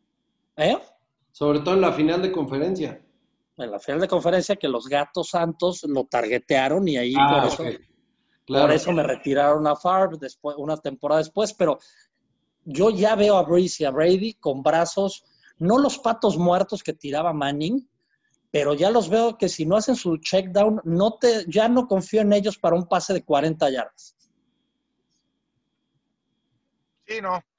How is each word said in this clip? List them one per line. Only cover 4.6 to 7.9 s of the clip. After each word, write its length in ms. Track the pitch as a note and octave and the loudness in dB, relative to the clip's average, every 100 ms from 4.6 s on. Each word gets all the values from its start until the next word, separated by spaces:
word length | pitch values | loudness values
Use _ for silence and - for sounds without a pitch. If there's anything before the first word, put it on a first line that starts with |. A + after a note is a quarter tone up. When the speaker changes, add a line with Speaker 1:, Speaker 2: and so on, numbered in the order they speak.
| D3 | -4
Speaker 1:
los 180 | A#2+ B2+ | -4 -2
Gatos 420 | C#3+ D3 - D#3+ | -2 -2 -6 -4
Santos 540 | F3 E3+ D#3+ F3+ F3 | -2 -4 -2 -4 -4
lo 220 | D3 C3+ - | -4 -4 -2
targetearon 800 | B2 A2+ B2 - C3+ C3+ E3+ F#3+ | -2 -2 -2 0 0 2 0 0
y 100 | C3+ | 0
ahí 160 | B2 C3+ | 0 2
Speaker 2:
Ah, 240 | C#3+ C#3+ | 4 4
Speaker 1:
por 100 | C#3 | 0
eso, 120 | - | -2
Speaker 2:
ok. 180 | - G#2+ _ | -8 -10 _